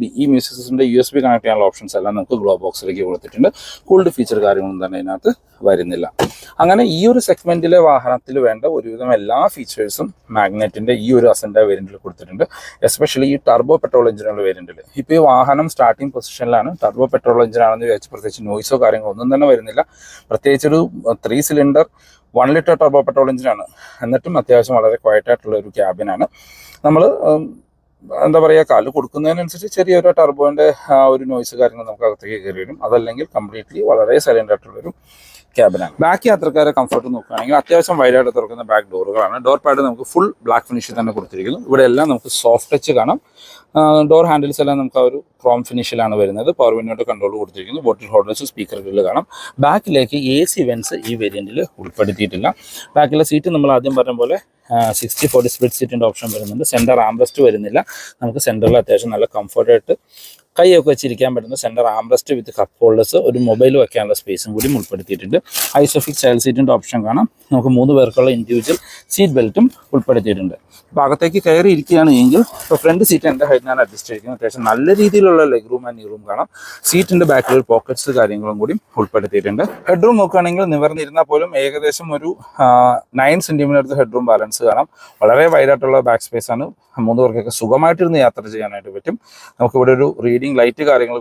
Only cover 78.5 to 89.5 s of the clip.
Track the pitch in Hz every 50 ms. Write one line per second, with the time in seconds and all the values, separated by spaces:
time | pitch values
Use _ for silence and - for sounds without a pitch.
78.5 | 107 104 104 127 180 214 _ _ - 117 107 - - 110 98 101 101 101 90 101
79.5 | 104 113 185 208 - - - - 185 175 190 233 240 214 196 175 - 185 175 175
80.5 | 175 185 196 175 151 143 147 147 156 160 151 143 147 165 160 - 151 151 165 175
81.5 | - 139 135 139 143 147 147 151 139 - 170 160 147 139 147 170 185 - - -
82.5 | - - 135 127 123 123 123 123 120 120 - _ - 131 131 143 160 185 - -
83.5 | 156 147 143 143 143 143 131 131 139 139 127 110 110 123 123 117 110 101 110 110
84.5 | - - 120 113 101 120 147 - _ _ - - - - 107 107 120 139 160 170
85.5 | 160 147 135 135 143 127 135 131 131 135 123 123 117 113 - - 117 117 - -
86.5 | 117 117 147 - - _ _ _ - - 113 113 117 123 127 120 110 117 104 117
87.5 | - - 123 107 131 143 160 165 170 170 185 170 165 147 131 117 - - 107 107
88.5 | 110 110 107 101 101 101 98 104 95 98 - 170 208 - _ _ - - - -